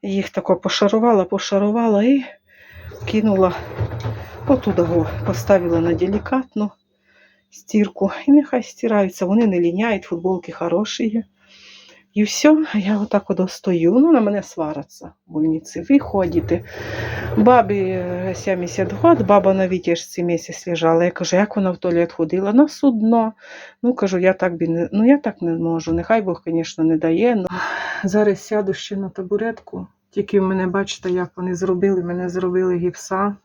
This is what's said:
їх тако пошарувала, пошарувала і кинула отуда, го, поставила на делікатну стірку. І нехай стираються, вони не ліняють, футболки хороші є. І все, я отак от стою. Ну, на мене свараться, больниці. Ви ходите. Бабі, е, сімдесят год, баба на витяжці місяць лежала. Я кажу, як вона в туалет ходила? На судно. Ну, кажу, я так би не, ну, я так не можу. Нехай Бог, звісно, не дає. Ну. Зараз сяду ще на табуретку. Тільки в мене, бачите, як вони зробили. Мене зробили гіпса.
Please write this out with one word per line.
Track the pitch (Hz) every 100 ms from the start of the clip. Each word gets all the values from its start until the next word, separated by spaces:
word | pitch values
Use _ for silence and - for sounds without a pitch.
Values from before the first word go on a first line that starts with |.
їх | 202 196 -
тако | - - 180
пошарувала, | 190 - 202 220 240 214
пошарувала | 180 196 - 196 202 220 233 202
і | 226 277 254 - _ _ - - - - -
кинула | 214 220 190 185 - - - - - - - - - -
отуда, | 269 - 175
го, | 170 170 156 - -
поставила | 185 - 196 175 170
на | 170
делікатну | 165 180 208 - 262 254 214 208 _ _ _ _ _ _ _ _
стірку. | - _ 214 208 - 196 - -
І |
нехай | 285 285 254
стираються, | - - 233 208 190 - 185
вони | 208 226
не | 180
ліняють, | 170 180 226 202
футболки | - 170 180 185 -
хороші | - 170 170 220 - 233
є. | 226 - _ _ - - - - - _
І | -
все, | 208 - 294 311 311
я | 214 190 208
отак | 208 202 -
от | 180 190
стою. | - - 175 165
Ну, | 226 311
на | 294
мене | 208 202
свараться, | 190 - 151 147 143 - 180 _ _
больниці. | 156 156 160 - - 170
Ви | 277
ходите. | - 202 180 165 - 170 - - - - - - - -
Бабі, | 214 247 196 202
е, | 185 185 180 180 185 180
сімдесят | - 185 175 - 190
год, | 196 330 320 190
баба | 202 196
на | 190 185
витяжці | 180 175 170 - -
місяць | 175 170 - 165 -
лежала. | 170 165 165
Я | 175
кажу, | 175 175 180
як | 208 -
вона | 190
в | 175
туалет | 180 170 170
ходила? | - 160 180 196
На | 233 294
судно. | - 285 226 220 233 220 - - - - _
Ну, | 240
кажу, | 247 196 185
я | 185
так | 190 180 170
би | 165
не, | 165 170
ну, | 202 226
я | 285
так | 240 -
не | 170
можу. | 165 165 165 160
Нехай | 165 170 226
Бог, | 190 - -
звісно, | 165 160 -
не | 160 160
дає. | 160 165 233 226
Ну. | 175 175 - - - -
Зараз | 196 202 208 190
сяду | - 214 196
ще | 190 - 196
на | 196
табуретку. | - 185 202 226 233 - - 185 _ _
Тільки | - 202 202
в |
мене, | 190 190 185
бачите, | 196 196 - 185
як | 180 180 -
вони | 180
зробили. | 175 185 180 196 190
Мене | 175 175 180
зробили | 180 185 180 185 180
гіпса. | 175 - - 190 202 202